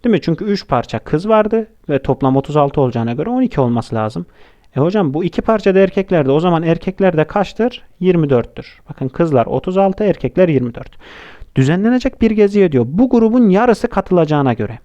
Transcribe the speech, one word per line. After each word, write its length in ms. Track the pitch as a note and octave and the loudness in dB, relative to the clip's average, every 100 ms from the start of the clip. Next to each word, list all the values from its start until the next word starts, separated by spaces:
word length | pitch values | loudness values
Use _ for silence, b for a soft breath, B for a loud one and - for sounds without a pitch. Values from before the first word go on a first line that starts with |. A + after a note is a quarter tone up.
Değil 80 | A#3+ | 0
mi? 80 | G3 | 0
Çünkü 240 | - D#3+ | 0 -4
üç 240 | G#3 G3+ - | -4 -6 -2
parça 300 | C3 - A#2 | -4 -4 -10
kız 300 | - D3+ G3+ | -4 -4 0
vardı 380 | A3 G#3+ A3 A3 _ - | 0 2 -2 -4 _ -4
ve 140 | C#3 | -4
toplam 340 | - E3+ C3+ C3+ | -2 -2 0 0
otuz 200 | C3+ D3+ | 0 0
altı 240 | C#3+ D3+ | 0 0
olacağına 320 | C3 A#2 A#2 | -2 -2 -4
göre 180 | A#2+ G#3+ | -4 -4
on 120 | B3+ | -2
iki 180 | C4 - | -2 0
olması 340 | B2 A#2+ - | 0 -2 -4
lazım. 320 | A2+ G#2+ E3+ F3 b b b b - | -6 -6 -8 -14 b b b b -2
E 40 | |
hocam, 340 | D#3+ G#3 E3 | 0 0 -2
bu 100 | C#3+ | -2
iki 180 | G3 - | -4 -4
parça 320 | - A3 G3+ | -2 0 2
da 40 | F#3 | 2
erkeklerde. 520 | F#3+ G3+ F#3+ F3 C3+ | 2 0 0 0 2
O 100 | C#3+ | 2
zaman 220 | F3+ E3 | 2 0
erkeklerde 640 | E3 E3 - F#3+ F#3+ D#3 | 0 -2 -4 0 0 2
kaçtır? 580 | D3+ G#3+ F#3+ - A#3 - - _ | -2 -2 -4 -2 -4 -4 -20 _
Yirmi 300 | F3+ F3 D3+ | 0 2 2
dörttür. 500 | B2+ - - - - - | 0 0 -12 -18 -20 -20
Bakın 200 | - C3 | -10 -8
kızlar 380 | - E3+ C3+ A2 | -2 0 0 0
otuz 300 | - - F#3 | -2 -2 0
altı, 260 | G3 F#3+ | 0 0
erkekler 440 | G#3 E3 - - F3+ | -2 -2 -4 0 2
yirmi 260 | C3+ A#2+ | 2 -2
dört. 160 | A#2+ - - B B B B B - | -8 -18 -20 B B B B B 0
Düzenlenecek 680 | C3 F3 G#3+ B3+ C4 - | 2 2 0 0 -2 -2
bir 80 | A3+ | 0
geziye 420 | G#3+ G3+ G3+ F#3 | 2 2 4 2
diyor. 120 | C3+ A#2+ | 2 0
Bu 220 | E3+ B3+ | 0 2
grubun 380 | A#3+ A3+ B3 A3+ | 4 4 4 4
yarısı 400 | F#3 B3 G#3+ - | 4 2 0 -2
katılacağına 640 | - - F3+ D3+ D3+ C3+ | -4 0 0 2 2 0
göre. 260 | A2+ G#2 A2 | -2 -6 -10